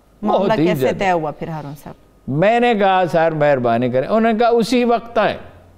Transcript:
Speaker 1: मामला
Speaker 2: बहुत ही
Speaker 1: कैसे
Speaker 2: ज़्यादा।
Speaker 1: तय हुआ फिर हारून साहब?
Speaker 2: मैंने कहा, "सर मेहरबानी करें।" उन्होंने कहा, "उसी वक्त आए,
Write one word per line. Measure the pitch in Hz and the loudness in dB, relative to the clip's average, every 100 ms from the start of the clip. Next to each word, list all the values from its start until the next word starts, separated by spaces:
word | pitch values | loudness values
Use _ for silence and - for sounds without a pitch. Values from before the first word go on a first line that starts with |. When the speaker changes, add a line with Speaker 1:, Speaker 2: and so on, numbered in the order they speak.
| _ _ | _ _
Speaker 1:
मामला | 208 214 202 | -2 0 0
Speaker 2:
बहुत | 220 | 0
ही | 170 | 0
Speaker 1:
कैसे | 151 | 0
Speaker 2:
ज़्यादा। | 127 180 | -2 0
Speaker 1:
तय | 196 | -2
हुआ | 175 151 | -2 -4
फिर | 143 170 | -8 -10
हारून | 156 143 | -10 -12
साहब? | 147 - - _ _ - | -14 -18 -20 _ _ -6
Speaker 2:
मैंने | 143 196 240 240 | 0 2 2 2
कहा, | 214 196 185 175 | 2 2 2 2
"सर | 170 165 | 2 0
मेहरबानी | 156 147 139 120 117 127 | 2 2 2 2 0 0
करें।" | 127 139 | -2 0
उन्होंने | 220 226 220 | 0 0 2
कहा, | 233 | 2
"उसी | 233 208 247 | 2 2 0
वक्त | 240 233 233 226 | 2 0 -2 -2
आए, | 185 85 - - - | -2 -4 -12 -20 -20